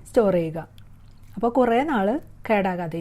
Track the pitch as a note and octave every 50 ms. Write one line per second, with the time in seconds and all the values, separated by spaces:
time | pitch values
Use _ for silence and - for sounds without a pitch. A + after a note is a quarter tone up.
0 | - - - B3+ A3 G3 F#3 F3 E3 D#3+ D#3 D#3+ D#3 - - - - - - -
1 | - - - - - - - - A#3 A#3 A#3 C4+ B3 A#3+ A3+ A#3+ C#4+ E4 C#4+ G#3+
2 | F#3+ G3+ A#3+ E4 - - - - - - A3 G3+ F#3+ F#3+ F3+ F3 F3 E3 D#3+ E3